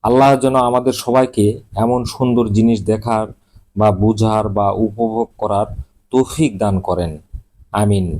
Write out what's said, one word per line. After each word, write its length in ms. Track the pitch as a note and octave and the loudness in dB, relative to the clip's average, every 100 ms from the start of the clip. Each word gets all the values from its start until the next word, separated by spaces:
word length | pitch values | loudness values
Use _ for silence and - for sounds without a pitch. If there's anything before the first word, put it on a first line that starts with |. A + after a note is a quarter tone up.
আল্লাহ 260 | A2 B2+ C#3 C3+ | 2 4 6 4
যেন 200 | C3+ C3 | 2 2
আমাদের 380 | B2 B2 B2+ | 2 2 0
সবাইকে 500 | B2+ - B2+ B2+ - G#2 A2 - - | -2 0 2 2 2 0 -2 -10 -4
এমন 240 | A2+ B2 | 0 0
সুন্দর 400 | A#2+ - B2+ A#2+ A2 | -4 -4 0 2 2
জিনিস 260 | G#2 A2+ A2 | 2 2 2
দেখার 440 | G2 G#2+ A#2 A2 A2 - _ - _ G2+ | 0 -2 -2 -4 -4 -12 _ -20 _ 0
বা 120 | G#2+ | 2
বুঝার 540 | F#2+ G#2+ G#2 A2 A2 G#2+ | 4 0 2 0 0 -2
বা 180 | G2+ G2+ G2 | 0 -2 0
উপভোগ 500 | A2 G#2 A2+ A2 A2+ - | -4 -2 -4 -2 -6 -6
করার 320 | G#2 G2+ G#2+ - - _ _ | -4 -2 -2 -8 -14 _ _
তৌফিক 440 | B2+ C3 - D3+ G2 | -2 -2 -2 -2 0
দান 160 | G#2 F#2+ | -2 -2
করেন, 320 | F#2 F2 E2+ D#2 _ - _ _ _ | -2 -2 -4 -6 _ -18 _ _ _
আমিন। 340 | G2 G#2 G2+ F2+ | -2 0 0 -2